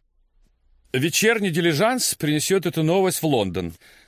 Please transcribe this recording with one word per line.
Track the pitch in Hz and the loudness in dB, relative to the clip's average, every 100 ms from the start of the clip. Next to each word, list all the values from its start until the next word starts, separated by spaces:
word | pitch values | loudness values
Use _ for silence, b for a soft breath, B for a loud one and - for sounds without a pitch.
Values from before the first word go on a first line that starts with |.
| _ _ _ _ _ _ _ _ _ | _ _ _ _ _ _ _ _ _
Вечерний | 131 156 - 214 233 202 | -2 -2 2 2 2 0
дилижанс | 160 170 147 220 254 - - | 0 0 2 0 0 -4 -4
принесёт | 151 151 - 190 180 | -2 -2 0 0 -2
эту | 165 | -2
новость | 156 185 190 - | 0 2 2 0
в | 156 | 0
Лондон. | 131 95 90 85 82 b b | 2 0 -2 -6 -10 b b